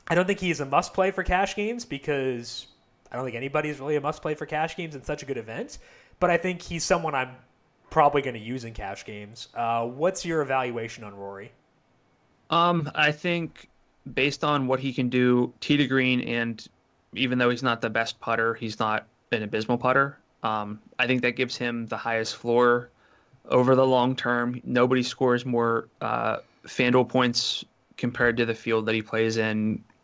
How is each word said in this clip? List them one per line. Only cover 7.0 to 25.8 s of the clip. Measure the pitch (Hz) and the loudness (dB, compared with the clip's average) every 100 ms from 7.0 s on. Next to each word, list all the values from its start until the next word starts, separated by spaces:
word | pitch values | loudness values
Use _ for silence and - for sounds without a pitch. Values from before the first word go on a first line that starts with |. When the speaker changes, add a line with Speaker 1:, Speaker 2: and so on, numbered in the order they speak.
| 160 | 2
Speaker 1:
I'm | 139 127 123 _ _ _ _ _ | -2 -4 -8 _ _ _ _ _
probably | 160 143 143 | 4 6 6
gonna | 127 113 | 0 -4
use | 110 127 | -8 -8
in | 113 | -8
cash | 110 98 104 | -10 -8 -10
games. | - 104 104 113 - | -12 -14 -14 -16 -12
Uh, | 117 117 117 117 | -4 0 0 -2
what's | 131 175 185 | 0 -2 -2
your | 170 160 | -2 -2
evaluation | 135 131 127 117 113 - | 0 0 0 -4 -8 -10
on | 104 | -14
Rory? | 98 98 98 117 _ _ _ _ _ _ _ _ _ - | -12 -12 -12 -16 _ _ _ _ _ _ _ _ _ -2
Speaker 2:
Um, | 165 175 170 143 | 2 4 2 0
I | 156 151 | 2 2
think | 151 180 170 160 - - _ _ _ 139 | 2 -2 -2 -4 -10 -20 _ _ _ -6
based | 131 139 139 | 0 0 2
on | 151 143 127 | 0 2 2
what | 131 | 0
he | 131 | -2
can | 127 123 | -2 0
do, | 127 123 123 120 - | 4 6 4 2 -2
tee | - 143 | 0 2
to | 131 | 4
green, | 135 127 123 | 2 2 2
and | - 120 117 110 - _ _ _ _ | 0 -2 -4 -6 -14 _ _ _ _
even | 107 127 123 | -4 0 2
though | 123 | 2
he's | 120 | 2
not | 127 117 | 0 0
the | 113 | 0
best | 113 113 - | -2 -2 -4
putter, | 117 113 113 | -2 0 0
he's | 113 113 104 | -2 -6 -2
not | 110 107 - _ _ | -2 -2 -4 _ _
an | 110 | -4
abysmal | 107 107 110 123 | -2 -4 -2 0
putter. | 127 139 139 - _ _ | 2 2 2 -4 _ _
Um, | 113 107 104 107 - - | -4 -2 -4 -10 -10 -2
I | 123 | 0
think | 127 | 2
that | 123 | 0
gives | 120 123 - | 0 -4 -4
him | 120 117 110 | -6 -6 -6
the | 107 | -6
highest | 120 113 113 - | -2 -2 -4 -6
floor | 120 120 120 120 123 _ _ _ _ _ - | 0 4 4 4 0 _ _ _ _ _ 0
over | 127 123 | 4 6
the | 131 135 | 6 6
long | 127 123 127 | 4 2 0
term. | 120 120 120 123 | 0 0 -2 -4
Nobody | - 123 127 127 | -2 2 4 2
scores | 123 - 127 120 127 | 0 0 2 2 0
more, | 120 117 117 | 0 2 0